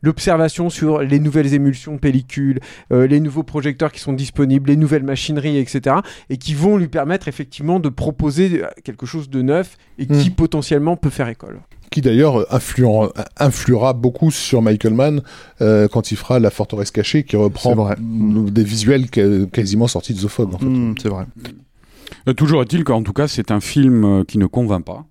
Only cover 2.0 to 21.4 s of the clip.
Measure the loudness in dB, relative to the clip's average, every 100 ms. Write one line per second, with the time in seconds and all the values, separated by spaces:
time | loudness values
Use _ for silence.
2 | 0 0 -2 -4 -2 -2 -6 -20 -2 2
3 | 4 4 2 -4 -6 -4 -4 -2 -4 -4
4 | -6 -6 -6 -2 2 2 2 2 4 2
5 | 0 -4 -4 -4 -2 -2 -2 -4 0 0
6 | -2 -14 _ -10 -6 0 2 2 0 -2
7 | -2 -4 -6 -10 -14 -8 -2 0 -2 -4
8 | -6 -2 -2 2 2 0 -4 -12 -16 -14
9 | -10 -10 -6 -2 0 0 -2 -10 _ -12
10 | 0 2 2 2 0 0 0 0 0 -2
11 | -4 -4 -6 -6 -14 -18 -20 -20 -6 -2
12 | 2 4 4 2 0 -2 -2 0 2 4
13 | 0 -2 -12 -2 0 0 0 2 2 0
14 | -2 2 0 0 -2 2 2 2 2 2
15 | 2 0 -6 -18 -20 _ 2 4 4 0
16 | -2 -6 0 2 2 0 -6 -4 -4 -2
17 | 0 0 0 2 2 2 0 2 0 -2
18 | -4 -2 0 2 2 0 0 0 2 2
19 | 2 2 2 2 0 -2 -2 0 0 -2
20 | -6 -4 -4 -2 -4 -2 -2 0 -2 -4
21 | -6 -6 -10 -14